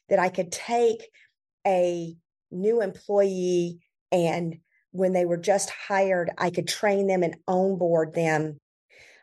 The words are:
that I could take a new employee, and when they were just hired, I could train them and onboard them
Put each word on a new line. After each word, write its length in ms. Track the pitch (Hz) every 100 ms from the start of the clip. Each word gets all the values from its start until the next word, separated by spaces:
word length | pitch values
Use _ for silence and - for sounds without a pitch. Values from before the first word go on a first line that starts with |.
| -
that 100 | 196
I 120 | 185
could 200 | 185 175
take 560 | - - 240 233 226 - _ _ _ _ _ 202
a 480 | 185 175 175 165 165 _ _ _
new 300 | 180 208 233
employee, 1000 | 196 - - 202 196 185 180 180 175 170 _ _ -
and 480 | 180 165 170 170 160 _ _ _
when 200 | 180 185
they 120 | 180
were 120 | 175 170
just 340 | 208 196 -
hired, 600 | - - 196 196 180 170 -
I 120 | 175
could 180 | 175 170
train 400 | - 208 196 196
them 140 | 185
and 140 | 170 - -
onboard 680 | 185 190 185 170 165 160
them 440 | 165 160 151 156 147 _ _ _ _ - -